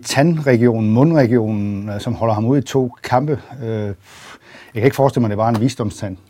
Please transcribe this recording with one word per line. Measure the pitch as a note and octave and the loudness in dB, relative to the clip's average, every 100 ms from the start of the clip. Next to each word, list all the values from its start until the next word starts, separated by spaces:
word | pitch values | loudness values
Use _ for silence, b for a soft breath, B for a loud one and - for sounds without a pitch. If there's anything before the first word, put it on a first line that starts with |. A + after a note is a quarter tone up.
| - | 0
tandregionen, | C3+ E3 D#3+ C#3 A#2 A#2+ A2+ G#2+ | 2 2 2 2 4 4 2 2
mundregionen, | A#2 D#3 D#3 A#2+ B2 A2 G#2+ G2+ G2 G#2 | 4 4 4 4 2 0 -2 -4 -6 -8
øh, | G2+ | -8
som | B2 | -8
holder | A2+ A2+ | -2 -2
ham | G#2+ A2+ | 0 0
ude | C#3+ | 0
i | |
to | - C3+ B2 - | 0 -2 -2 -6
kampe. | - B2 D3+ C3 - C3 | -2 -2 0 -6 -8 -12
Øh, | A2+ | -8
jeg | A2 G#2 G2 B B B B B B B | -6 -6 -8 B B B B B B B
kan | A2+ | 0
ikke | G#2 A#2 | 0 2
forestille | C3+ C3+ | 0 2
mig, | A2 | 0
at | |
det | G2+ | 0
var | A2+ | 0
en | A2 | 2
visdomstand. | A#2 - G#2+ - G2+ F#2 | 0 -2 -6 -6 -10 -12